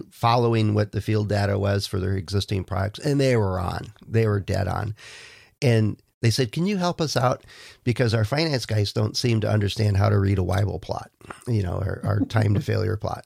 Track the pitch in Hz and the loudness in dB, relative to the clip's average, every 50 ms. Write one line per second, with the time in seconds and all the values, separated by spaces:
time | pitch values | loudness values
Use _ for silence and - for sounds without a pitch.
0 | - - - - - 117 120 127 120 117 117 110 107 107 104 107 107 - - 107 | -4 -8 -6 0 2 4 4 4 4 4 4 2 2 2 2 0 0 0 -2 -4
1 | - - 107 107 104 98 104 101 101 98 101 98 98 101 101 101 - - - 95 | -2 0 0 0 0 0 0 0 0 0 0 0 0 0 0 -2 -2 -4 -4 -2
2 | 92 95 98 95 82 87 98 101 - - 98 92 90 - 92 95 98 101 - - | -2 -2 -2 -4 -4 -2 -2 -2 -2 -2 -4 -4 -4 -4 -4 -4 -4 -4 -6 -4
3 | - 147 139 143 135 131 123 113 101 95 92 90 90 90 87 87 - - - - | -2 0 2 2 2 4 2 2 2 0 0 -2 -2 -4 -4 -6 -8 -10 -16 -20
4 | - - 110 113 113 107 101 101 - - 98 95 95 92 87 92 101 104 107 - | -12 -2 0 2 2 2 2 0 0 -2 -2 -2 0 -2 -2 -4 -4 -6 -8 -10
5 | - - - - - - - - - _ _ _ 143 123 117 110 110 101 - - | -16 -20 -20 -20 -20 -20 -20 -20 -20 _ _ _ 2 4 4 4 4 2 0 -4
6 | _ _ _ _ - 113 - - 131 104 - 156 170 202 208 185 175 175 156 - | _ _ _ _ 0 0 2 2 -2 -2 -2 -2 0 0 0 0 0 -2 0 -2
7 | 160 135 - 120 123 123 135 - - - - - - - - - _ 127 113 - | -2 -2 0 0 0 0 0 -2 -6 -14 -20 -20 -20 -20 -20 -6 _ -2 0 2
8 | 127 110 113 117 107 - 143 151 165 160 139 120 - - 107 107 101 98 - 117 | 2 2 2 2 2 2 2 0 0 0 0 -2 -2 0 0 0 0 0 0 0
9 | 107 110 - - - 123 113 107 107 107 104 107 104 95 - - 107 104 98 95 | -2 0 -2 -2 0 2 2 2 2 2 2 2 2 0 0 0 0 2 2 4
10 | 104 104 104 101 98 98 101 92 90 90 95 98 101 92 90 87 - - - - | 4 4 4 4 4 2 2 2 0 0 0 0 0 -2 -2 -6 -6 -6 -8 -8
11 | - - _ _ - - - - - 123 117 104 92 87 92 95 95 92 90 - | -8 -12 _ _ -20 -18 -18 -12 -4 -2 -2 0 0 -2 -2 -2 -2 -4 -4 -4
12 | - - 104 104 - - - 110 107 104 101 - - - 107 101 98 98 98 101 | -2 -2 0 0 0 0 2 2 2 4 2 2 0 0 -2 -2 0 -2 -2 -4
13 | - 92 - - - | -4 -6 -6 -8 -10